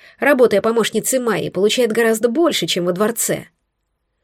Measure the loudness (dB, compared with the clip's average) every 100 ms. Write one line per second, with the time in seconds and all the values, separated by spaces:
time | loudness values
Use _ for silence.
0 | -20 -2 0 4 4 4 0 0 0 -2
1 | -2 -2 -2 -2 -4 -2 0 2 0 2
2 | 0 2 0 2 0 0 -4 -2 -2 0
3 | -2 -2 -4 -4 -8 _ _ _ _ _
4 | _ _